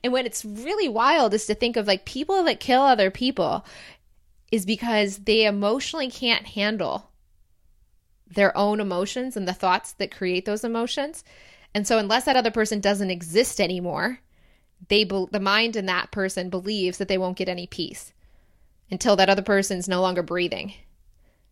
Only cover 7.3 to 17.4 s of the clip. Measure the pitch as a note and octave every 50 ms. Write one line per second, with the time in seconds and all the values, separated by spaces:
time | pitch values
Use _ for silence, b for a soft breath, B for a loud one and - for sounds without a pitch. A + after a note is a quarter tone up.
7.3 | _ _ _ _ _ _ _ _ _ _ _ _ _ _ _ _ _ _ _ _
8.3 | F3+ G#3 G3+ F#3+ - - G3+ G#3 G#3 G#3+ G#3 G3 F3+ F3 F#3+ G3+ - B3+ B3+ C4
9.3 | B3 A3 F#3+ F3+ F#3 - - F#3 F3+ F3 - - - _ G3+ F#3+ - - F#3+ F3+
10.3 | F3+ F3+ F#3+ G#3+ G#3 G#3+ - A3+ A3+ A3+ A#3 B3 - D4+ C#4 D4 E4+ - b b
11.3 | b b b b b b b b b G#3 G3+ - A#3+ A3 G#3 G3+ A3 B3 B3+ D4+
12.3 | C4 B3+ A#3 A3+ A3 A#3 G#3+ G#3+ A3 G#3 G3 G3 G3+ G3 G3+ F#3+ F#3 F3 E3+ E3
13.3 | D#3+ G#3 C4 - - - G3 E3+ F#3 F3+ F3+ F3 E3+ D#3+ E3+ A3+ B3+ - _ _
14.3 | _ _ _ _ _ _ _ _ _ _ F3+ _ G3+ G#3 G#3+ F3 G3 G3 F#3 -
15.3 | - G#3 G3 F#3+ G3+ G#3+ A3+ A#3 A3+ A3 F#3+ F#3+ F3+ F3+ - - - G#3 F#3+ F#3+
16.3 | - F#3+ F3+ F3+ F3+ F#3 F#3 G3+ A3 G#3 F3+ F3+ F3 - G3+ F#3+ G3 F#3 F#3 F#3
17.3 | F#3 -